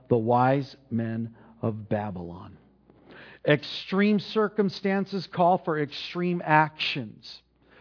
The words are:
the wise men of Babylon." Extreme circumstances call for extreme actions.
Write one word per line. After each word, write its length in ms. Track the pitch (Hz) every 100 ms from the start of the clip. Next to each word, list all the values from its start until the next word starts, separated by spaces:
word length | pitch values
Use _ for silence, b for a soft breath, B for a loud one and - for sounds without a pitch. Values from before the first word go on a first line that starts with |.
| -
the 80 | 120
wise 580 | 110 120 127 139 131 - -
men 460 | 113 113 113 113 B B B
of 260 | 113 107 101
Babylon." 680 | 107 104 90 85 90 101 98 _ _ _ _ B B B B -
Extreme 760 | 147 - - - 190 208 208
circumstances 1040 | - 220 208 208 196 - 196 196 196 196 -
call 340 | - 175 185
for 200 | 180 151
extreme 640 | 143 - - 175 180 175
actions. 1000 | 160 151 151 - - 147 110 - - - _ _ B B